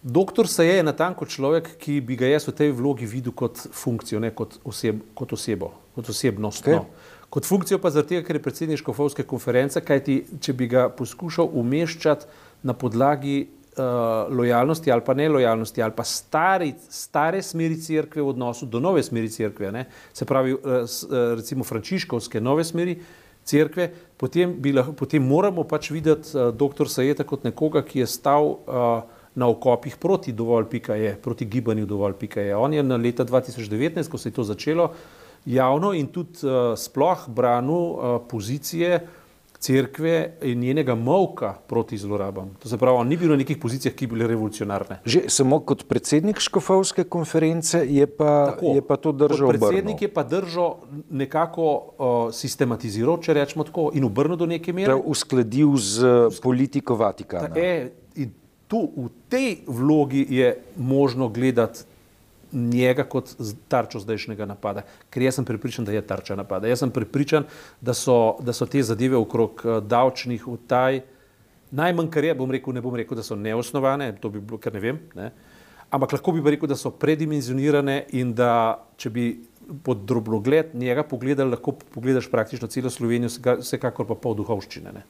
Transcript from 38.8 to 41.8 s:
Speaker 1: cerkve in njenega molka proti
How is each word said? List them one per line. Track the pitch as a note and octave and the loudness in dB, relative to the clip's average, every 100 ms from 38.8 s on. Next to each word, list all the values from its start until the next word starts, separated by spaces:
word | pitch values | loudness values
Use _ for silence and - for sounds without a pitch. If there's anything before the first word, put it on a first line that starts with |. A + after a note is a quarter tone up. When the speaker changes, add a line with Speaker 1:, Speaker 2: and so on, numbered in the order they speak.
| E3+ F3 E3+ - - _ _ - | 2 0 -2 -20 -20 _ _ -14
Speaker 1:
cerkve | - C3+ C3+ - D#3+ E3 D#3+ - | 2 2 2 -2 0 0 0 -4
in | C#3+ A#2+ | -4 -2
njenega | B2 C#3 C3+ A#2 | 0 0 2 0
molka | A#2 F3 F#3 - A2 F#2+ | 4 4 2 0 -6 -6
proti | _ A#2 | _ -2